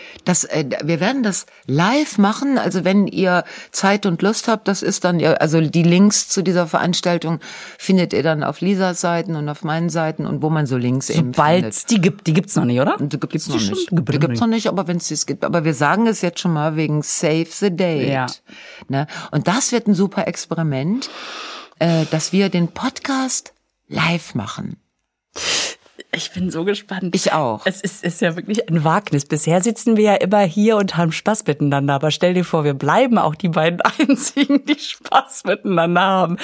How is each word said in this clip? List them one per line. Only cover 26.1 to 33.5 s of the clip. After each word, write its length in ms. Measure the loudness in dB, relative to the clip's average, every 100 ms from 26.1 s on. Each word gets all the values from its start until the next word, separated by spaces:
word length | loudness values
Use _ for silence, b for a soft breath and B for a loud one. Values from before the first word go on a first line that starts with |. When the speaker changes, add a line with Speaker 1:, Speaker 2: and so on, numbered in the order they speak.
Speaker 2:
Ich 200 | -8 -8
bin 180 | -4 -4
so 140 | -2
gespannt. 500 | -2 -4 -6 -8 -2
Speaker 1:
Ich 180 | 0 2
auch. 320 | 2 0 -2 -2
Speaker 2:
Es 160 | -2
ist, 200 | -4 -4
ist 200 | -4 -2
ja 140 | -2 -2
wirklich 340 | -4 -2 0
ein 140 | 0
Wagnis. 420 | 2 2 0 -2 0
Bisher 340 | -2 2 2
sitzen 360 | 2 0 2 4
wir 60 |
ja 100 | 4
immer 260 | 4 4 4
hier 380 | 4 4 4 4
und 180 | 2 0
haben 160 | 0
Spaß 340 | 0 -2 0 0
miteinander. 480 | 0 2 2 2
Aber 160 | 0 0
stell 220 | 2 2
dir 120 | 2
vor, 200 | 0 0
wir 80 | 0
bleiben 460 | 0 2 4 4 4
auch 160 | 2
die 140 | 0 -2